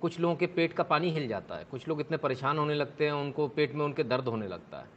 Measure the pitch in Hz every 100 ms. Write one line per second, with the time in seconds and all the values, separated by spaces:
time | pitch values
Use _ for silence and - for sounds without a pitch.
0 | 170 170 170 165 175 170 165 - 175 151
1 | 175 156 131 98 - 82 - 127 156 151
2 | 147 160 143 127 135 156 151 147 143 -
3 | 151 147 143 139 147 147 143 143 147 143
4 | 120 127 127 113 101 85 - 71 62